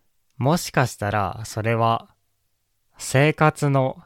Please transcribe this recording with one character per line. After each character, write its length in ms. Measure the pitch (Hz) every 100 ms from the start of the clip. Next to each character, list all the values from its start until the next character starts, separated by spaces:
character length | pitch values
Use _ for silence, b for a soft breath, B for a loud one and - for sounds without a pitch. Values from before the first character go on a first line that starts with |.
| _ _ _ -
も 220 | 123 170
し 120 | -
か 160 | - 123
し 100 | -
た 140 | 104
ら 300 | 107 95 - 110
そ 160 | -
れ 120 | 107
は、 400 | 113 113 113 - _ _ _ _ _ _ _ _ -
生 340 | - 131 147
活 380 | - 156 - 147
の 320 | 139 131 -